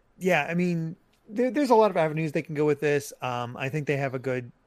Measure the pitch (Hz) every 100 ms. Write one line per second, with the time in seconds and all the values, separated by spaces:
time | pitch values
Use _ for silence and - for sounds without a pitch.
0 | _ - 185 160 143 175 180 170 165 175
1 | _ _ - 214 247 220 262 226 214 180
2 | 156 156 160 160 147 147 151 147 151 143
3 | 139 - 127 123 120 123 135 156 143 139
4 | 139 127 131 127 120 -